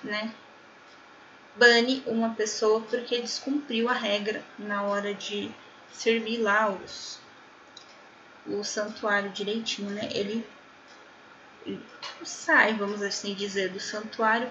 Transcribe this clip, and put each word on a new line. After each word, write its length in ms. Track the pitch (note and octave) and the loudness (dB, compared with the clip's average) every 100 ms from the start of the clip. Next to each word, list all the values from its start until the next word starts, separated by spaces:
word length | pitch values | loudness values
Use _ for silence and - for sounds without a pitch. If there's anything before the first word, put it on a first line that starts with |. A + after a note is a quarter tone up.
né, 300 | G#3 G#3 A3+ - - - - - - - - - - - - G#3 | -6 -4 -4 -10 -20 -20 -20 -20 -20 -20 -20 -20 -20 -20 -8 6
bane 460 | A#3+ A#3 A#3+ C4 - | 8 8 4 0 0
uma 240 | A3+ A3+ | 0 0
pessoa 500 | A3 G#3+ - A3 A3 | 0 -4 2 4 4
porque 400 | A3 A#3+ - A#3+ | 2 -4 -2 -2
descumpriu 680 | A3+ - - C#4+ - A3+ A#3 | -2 -4 -2 -2 0 0 2
a 60 | |
regra 500 | B3 A3 G#3 G#3 G#3+ - - | 0 0 -2 -2 -6 -8 -12
na 240 | G#3 G3+ | -4 -2
hora 300 | G3+ G3+ G3+ | 0 0 -2
de 400 | G3+ - G#3 - - - - - | -4 -6 -6 -6 -10 -20 -20 -20
servir 460 | - A#3 A3+ A3 A#3 | -4 2 2 2 0
lá 320 | G#3+ G#3 A3 | 4 4 4
os, 500 | F#3+ - - - - - - - - - - - - - - - - G#3 | 0 -8 -12 -12 -14 -18 -20 -20 -20 -20 -20 -20 -20 -20 -20 -20 -16 -6
o 180 | G3+ | -4
santuário 640 | G3+ - G#3 - A3 G3+ G3 | -4 -4 -4 -2 2 2 0
direitinho, 640 | F#3+ G3+ A3+ A3 - G3+ | -4 -2 -2 -2 -4 -4
né? 180 | G3+ A3 | -6 -4
Ele, 340 | - G3+ A3+ A3+ - - - - - - - - - - - - | -2 -2 -2 -6 -14 -20 -20 -20 -20 -20 -20 -20 -20 -20 -16 -10
ele 180 | G3 - - - - | -10 -12 -14 -14 -12
sai, 480 | F4 - - D4 A3 | -12 -6 4 6 6
vamos 300 | A3 G3+ G#3 | 4 -2 -2
assim 320 | G3+ - G3+ | -4 -4 -6
dizer, 340 | G3 G3+ G3 F#3 | -4 -4 -2 -2
do 100 | F#3 | -4
santuário 680 | - G#3+ G#3+ - A3 A3+ B3 | -8 -8 -8 0 2 2 0